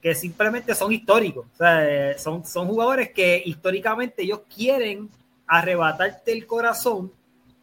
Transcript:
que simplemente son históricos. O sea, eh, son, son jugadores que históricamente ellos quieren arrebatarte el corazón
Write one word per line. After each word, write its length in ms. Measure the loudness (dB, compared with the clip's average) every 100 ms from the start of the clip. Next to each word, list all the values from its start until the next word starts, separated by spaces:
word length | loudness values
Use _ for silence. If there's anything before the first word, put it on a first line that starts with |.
que 140 | -2 -2
simplemente 580 | -4 -2 -2 -2 -4
son 180 | -2 -2
históricos. 540 | 0 2 2 2 -4 -14
O 40 | 2
sea, 300 | 4 6 4
eh, 300 | 2 0 -4
son, 260 | -6 -8
son 240 | -8 -6 -4
jugadores 440 | 0 0 0 -2
que 320 | 0 2 2 0
históricamente 760 | -6 -4 -2 -2 -2 -4 -4
ellos 180 | -4 -6 -10
quieren 540 | -4 0 0 -2 -6 -12 -20 _ _ 0
arrebatarte 840 | 2 2 0 0 0 -2 -4 -6
el 160 | -6 -4
corazón 640 | -2 -2 -2 -2 -4 -6 -14 _ _ _ _